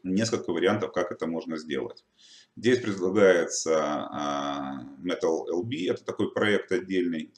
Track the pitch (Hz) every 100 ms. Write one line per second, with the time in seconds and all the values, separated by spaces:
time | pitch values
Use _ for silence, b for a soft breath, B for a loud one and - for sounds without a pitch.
0 | 92 92 113 113 - 82 90 107 - -
1 | 85 - 82 82 80 80 78 69 60 -
2 | _ b b b b - 117 123 110 95
3 | 90 101 98 87 80 - 80 78 73 73
4 | - - 73 71 71 71 69 69 64 69
5 | 85 82 85 80 - 85 113 147 139 117
6 | - - 101 - 107 98 - 92 92 95
7 | 87 82 80